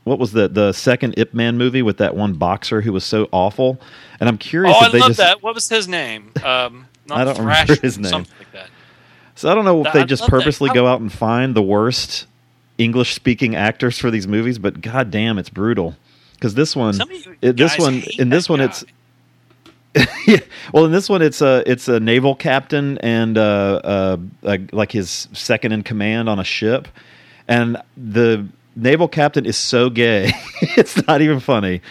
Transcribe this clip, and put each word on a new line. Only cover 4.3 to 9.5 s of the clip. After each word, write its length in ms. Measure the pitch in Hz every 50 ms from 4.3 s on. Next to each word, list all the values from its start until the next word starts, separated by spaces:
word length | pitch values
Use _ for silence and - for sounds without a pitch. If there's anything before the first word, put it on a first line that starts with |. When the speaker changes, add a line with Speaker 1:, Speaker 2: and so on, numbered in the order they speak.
| 113 101
Speaker 1:
curious 360 | - - - 165 190 175 196
Speaker 2:
Oh, 100 | 220 233
Speaker 1:
if 40 | 233
Speaker 2:
I 40 |
Speaker 1:
they 60 | 226 240
Speaker 2:
love 80 | 254 247
Speaker 1:
just 80 | 233 -
Speaker 2:
that. 240 | 190 175 196 202
What 120 | - 220 226
was 140 | 226 - -
his 180 | 226 220 196
name? 460 | 180 180 165 143 117 110 107 104 110 - 143
Um, 440 | 139 135 127 127 123 120 120 127 127 _ _ _ _
not 120 | - 147 117
Speaker 1:
I 60 | 131
don't 100 | 135 135
Speaker 2:
Thrasher, 360 | - 110 110 151 156 156 - 151
Speaker 1:
remember 80 | -
his 160 | - 127 110 101
name. 120 | 101 92
Speaker 2:
something 240 | 87 90 87 - _ -
like 140 | 92 _
that. 180 | - 98 95 - _ _ _ _ _ _ _ _ _ _ _ _ _
Speaker 1:
So 160 | - - 156